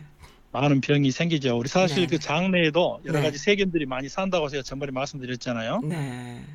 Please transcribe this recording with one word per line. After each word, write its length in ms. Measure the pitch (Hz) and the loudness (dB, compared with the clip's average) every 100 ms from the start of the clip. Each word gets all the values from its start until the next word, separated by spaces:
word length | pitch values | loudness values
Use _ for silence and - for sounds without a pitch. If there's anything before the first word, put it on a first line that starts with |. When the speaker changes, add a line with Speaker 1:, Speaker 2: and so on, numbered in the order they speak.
| 147 - - - - | -18 -20 -20 -20 -8
Speaker 1:
많은 280 | 120 143 135 | 0 4 4
병이 300 | 135 143 139 | 4 4 4
생기죠. 460 | 127 170 156 131 120 | 2 0 0 2 0
우리 100 | 117 | 2
사실 340 | 180 185 185 | 2 4 2
Speaker 2:
네, 40 | 165 | 2
Speaker 1:
그 60 | |
Speaker 2:
네. 60 | 156 | 0
Speaker 1:
장내에도 840 | - 151 190 180 156 165 156 - | 0 0 2 4 4 4 2 0
여러 140 | - 151 | -2 0
Speaker 2:
네. 60 | 151 | 0
Speaker 1:
가지 120 | 143 | 0
세균들이 480 | 208 202 190 165 135 | 0 2 2 0 -2
많이 220 | 127 139 | -4 -6
산다고 400 | - 190 180 143 | -4 0 0 0
제가 140 | 139 | -4
전번에 300 | 127 135 143 | -6 -6 -6
말씀드렸잖아요. 880 | 131 135 143 123 123 127 117 113 190 | -4 -6 -6 -8 -6 -4 -4 -2 -2
Speaker 2:
네. 580 | 151 165 135 123 123 120 139 | -2 -4 -4 -6 -10 -12 -14